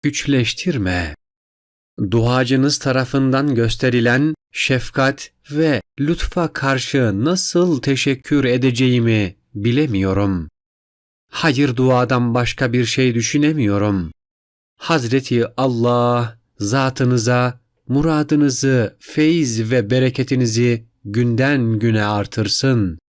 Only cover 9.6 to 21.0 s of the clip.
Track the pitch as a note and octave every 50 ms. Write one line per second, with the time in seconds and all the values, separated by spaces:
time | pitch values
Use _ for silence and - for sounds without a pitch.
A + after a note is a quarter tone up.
9.6 | G2+ A#2 A#2+ C#3 D#3 D3 G#2+ F#2+ F#2+ F#2+ F#2+ G2 G2+ G2 F#2+ F2+ D#2+ D#2 _ _
10.6 | _ _ _ _ _ _ _ _ _ _ _ _ _ _ - - - E3 C3 B2+
11.6 | C#3+ C#3 A#2+ A#2+ B2+ C3 B2+ B2 B2 A#2+ C3 B2 B2 A#2+ A#2 B2 A#2+ A#2 - -
12.6 | C3+ B2 A#2 B2 B2 A2+ - - C3 B2+ A#2 A#2 A2+ - - D3 D3 D3+ D#3 D3+
13.6 | B2 G2+ G2+ G2+ G2+ G#2 G2+ F#2+ F2 D#2+ D#2+ _ _ _ _ _ _ _ _ _
14.6 | _ _ _ _ - - E3+ D3+ A#2+ A#2 A#2+ C3+ C3 - B2 A#2 A#2 A2+ - -
15.6 | C3 C3+ B2 A2+ A#2 A#2+ B2 A#2+ A#2+ A#2+ A#2+ A#2+ A#2+ A2+ A2+ _ _ _ _ _
16.6 | G2+ G2+ A2 C3+ C3+ C3 C3 - C3+ B2 B2+ B2 A2 B2 B2 B2 B2 B2 B2 -
17.6 | _ _ _ _ _ - B2 C#3 D3 E3 D#3+ D3+ D3+ D3 D#3 D3 D3 C#3+ B2+ -
18.6 | - C3+ C3 B2+ A2 G2+ - _ - - - - D3+ D#3 E3+ E3+ D#3 B2 A#2 A2
19.6 | A2+ A2 B2+ B2+ G#2+ G2+ B2 C3 C3 C3 B2+ - B2+ - C3+ B2+ B2+ A2+ G#2+ A2+
20.6 | A#2+ A#2+ A#2+ A2+ A#2 _ _ _